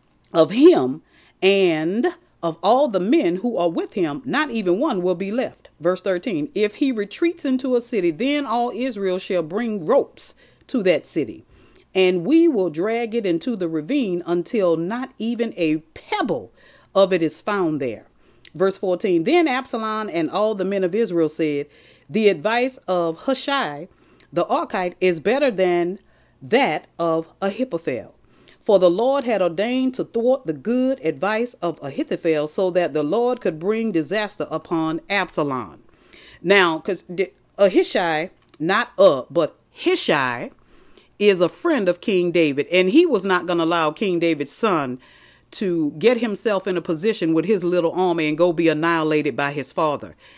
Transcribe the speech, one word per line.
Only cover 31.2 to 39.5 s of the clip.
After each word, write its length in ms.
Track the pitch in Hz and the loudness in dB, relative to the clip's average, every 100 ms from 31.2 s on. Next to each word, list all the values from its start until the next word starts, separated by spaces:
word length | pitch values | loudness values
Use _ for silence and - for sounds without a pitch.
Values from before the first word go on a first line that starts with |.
| 190 220 247 - | -2 -2 -4 -4
of 240 | 175 151 | -6 -6
Ahithophel 640 | 139 156 320 175 170 151 151 | -10 -6 -6 -2 0 0 0
so 220 | - 185 | -2 0
that 240 | 180 165 | 2 0
the 80 | 151 | 0
Lord 400 | 147 214 240 247 | 0 0 0 0
could 160 | 190 156 | -4 -4
bring 340 | 185 220 226 | -4 -2 0
disaster 560 | 165 147 208 208 - 143 | -2 -2 -4 -6 -8 -8
upon 500 | 156 - 165 160 160 - | -8 -4 -2 -2 -4 -4
Absalom." 680 | 202 175 - 147 127 104 - _ _ _ - - - | -4 -2 -2 -2 -4 -8 -14 _ _ _ -20 -20 -8
Now, 340 | 170 202 175 160 | 2 4 4 2
'cause 260 | - 180 | -4 -6
D-, 280 | - 175 190 _ _ - | -6 -4 -4 _ _ 2
Ahishai, 720 | 196 233 339 220 175 156 180 _ _ - | 4 4 2 0 0 -2 -4 _ _ -6
not 300 | 160 208 240 - | 0 0 0 6
Uh, 260 | 190 135 - | 6 6 -2
but 240 | 151 147 | -2 -2